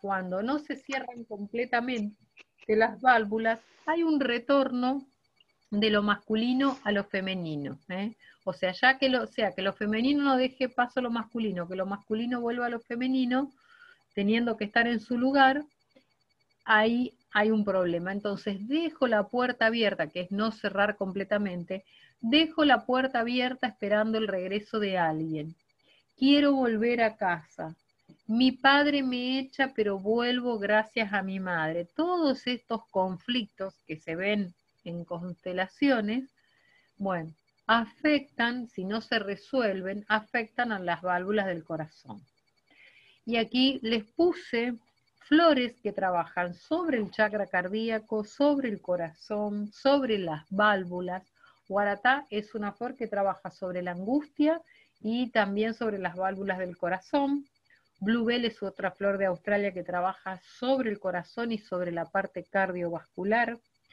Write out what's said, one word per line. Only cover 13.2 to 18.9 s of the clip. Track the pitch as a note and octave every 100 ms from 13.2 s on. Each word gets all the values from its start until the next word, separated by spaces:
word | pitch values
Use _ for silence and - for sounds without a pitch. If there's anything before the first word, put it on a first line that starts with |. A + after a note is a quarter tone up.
| B3 B3+ C#4 - _ - - - _
teniendo | - G3+ A3+ A#3+ A3
que | G#3
estar | A#3 A#3
en | A#3
su | - A#3+
lugar, | C4 C#4 C4 C#4 D4 _ _ _ _ _ _ _ _ _
ahí | - G#3+ A3 A#3+ B3 - _
hay | G#3 G#3+
un | A3
problema. | G3+ F#3+ F3+ E3+ F3+
Entonces, | G3+ G#3 G3 - G3 G#3+
dejo | D4+ E4